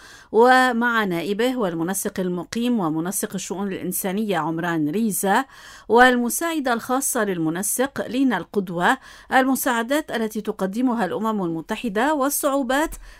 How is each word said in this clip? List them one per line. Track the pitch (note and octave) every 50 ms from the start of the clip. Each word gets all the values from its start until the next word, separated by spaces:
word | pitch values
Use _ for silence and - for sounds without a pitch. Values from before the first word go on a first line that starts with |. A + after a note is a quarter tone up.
| - - - - - -
ومع | - G#3+ A#3 B3+ B3+ B3+ B3+ B3+ A#3+ A#3 A#3+ A#3+ A#3 A3+ G#3+
نائبه | F#3+ F3 E3+ E3 F#3 G3+ G3 A#3 B3+ C4 B3+
والمنسق | G#3+ F3+ E3+ E3 E3 F3 F#3+ - - G#3+ - -
المقيم | F#3 F#3 F3+ F3+ E3 - - A3+ A#3 B3 A#3+ A3+
ومنسق | F#3 D#3 D#3 D#3+ D#3+ F3 G#3 - - G3+ -
الشؤون | F#3 - - G3 F3 G3+ G3+
الإنسانية | F#3+ - - F3 F3+ - - G3 F3+ G#3 A3+ G3+ F#3 D#3+
عمران | D3+ D#3+ E3 E3 E3+ F3 E3+ D#3+ D3+ D3
ريزا، | D#3 G#3 A#3 A3 F#3 - - G3 G3 A#3 C4+ - - - - - - - - -
والمساعدة | G#3+ A#3+ B3 B3+ B3 A#3+ A#3+ A#3 - - E4+ E4 E4 D#4 B3+ C4 A#3
الخاصة | A3+ - - B3 C4 C#4 - - C4 G#3+
للمنسق | G3+ F#3 F3 D#3+ D#3 D#3+ F3 G3+ - - - B3+ C4+ - - - -
لينا | G3+ B3+ C#4 C4 A3 F3+
القدوة، | B2+ - - G#3 F#3+ F3+ F3 E3+ F3+ G#3+ C4 - - - - - - - -
المساعدات | C4 C4 C4+ C4 - - C#4 A#3+ A3+ A#3 A#3 C#4+ D4+ D#4 -
التي | - A#3 A3+ A3 - A3
تقدمها | F#3+ G#3+ G3+ - F#3+ F#3+ F#3+ A#3 C4 C4 A#3 A#3 G#3
الأمم | F3 D#3+ E3 G#3+ A3+ A3 G3+ F#3+
المتحدة | E3+ E3 E3 D#3 - A3 G#3+ - A#3+ F#3 G#3+ A#3+ D4 D#4
والصعوبات | D4 B3+ C#4+ C#4 - - D4 C4+ C#4 C#4 A#3 C4 C#4 D#4 D#4+ - - - - -